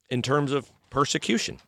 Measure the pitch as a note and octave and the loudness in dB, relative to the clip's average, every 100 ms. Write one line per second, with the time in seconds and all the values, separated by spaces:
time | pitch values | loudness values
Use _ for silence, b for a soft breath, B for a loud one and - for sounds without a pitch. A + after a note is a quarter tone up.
0 | - B2 B2 D3 C#3 C#3 - _ - C3+ | -4 -4 0 0 2 -2 -4 _ -6 0
1 | C#3+ D#3 - A3+ - - | 0 0 0 0 0 -10